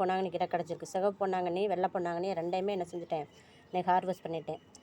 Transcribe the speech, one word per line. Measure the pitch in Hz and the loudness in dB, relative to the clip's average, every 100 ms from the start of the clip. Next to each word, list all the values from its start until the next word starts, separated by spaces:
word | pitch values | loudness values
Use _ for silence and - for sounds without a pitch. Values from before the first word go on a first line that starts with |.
பொன்னாங்கண்ணி | 185 185 190 170 | 2 2 0 0
கீரை | 180 175 | 0 0
கிடச்சிருக்கு. | 160 165 160 | -2 -6 -4
சிகப்பு | 190 196 196 | 2 2 2
பொன்னாங்கண்ணி, | 196 185 180 175 208 | 0 0 0 0 2
வெள்ளை | 175 185 190 | 2 2 0
பொன்னாங்கண்ணி | 175 170 190 175 | -2 -2 -2 -2
ரெண்டையுமே | 170 185 196 196 | 0 0 0 -2
என்ன | 175 | -4
செஞ்சுட்டேன், | 175 170 160 147 - - - - | -6 -4 -4 -4 -12 -20 -20 -4
இன்னைக்கு | 185 180 | -2 4
ஹார்வெஸ்ட் | 180 180 180 165 | 4 4 -4 -4
பண்ணிட்டேன். | 165 151 160 - - | -6 -4 -8 -10 -20